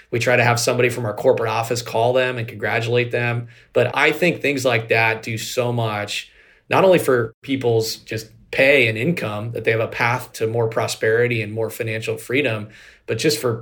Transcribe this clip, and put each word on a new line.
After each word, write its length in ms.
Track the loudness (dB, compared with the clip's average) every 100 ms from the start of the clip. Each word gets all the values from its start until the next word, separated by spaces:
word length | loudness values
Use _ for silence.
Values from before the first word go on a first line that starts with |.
| _
we 100 | -2
try 160 | 2 4
to 80 |
have 160 | 4 2
somebody 300 | 2 2 0
from 160 | 0 -6
our 100 | 0
corporate 340 | 2 2 2
office 320 | -2 -2 -4
call 300 | -2 0 2
them 260 | 4 2 -2
and 100 | -8
congratulate 640 | -6 -4 -2 0 0 0
them. 360 | -2 -2 -4 -6 -16 _
But 240 | 0 2 2
I 160 | 2
think 300 | 2 0 0
things 240 | -2 0 0
like 240 | 0 2
that 340 | 2 2 0
do 140 | -4 -8
so 340 | -4 -4 -2
much, 600 | -2 -2 -4 -6 -8 -10 _ -20 _ _
not 140 | 4
only 160 | 6 4
for 340 | 4 2 0 -8
people's 520 | -6 -2 2 0 0 -6
just 340 | -10 -10 -10 -18 -8
pay 360 | 2 4 6 4
and 100 | 0
income, 540 | -2 -2 -4 -6 -6
that 120 | -4
they 80 | 0
have 80 | 0
a 80 | -2
path 460 | -2 -2 -2 -6
to 140 | -6 -4
more 200 | 0 -2
prosperity 720 | -2 -4 -2 0 2 2 0
and 120 | -4
more 160 | -6 -6
financial 480 | -6 -6 -6 -6 -8
freedom, 500 | -4 -2 0 -2 -8 -16 -20 -20 -8
but 120 | -2
just 220 | 0 0
for 160 | -2 -4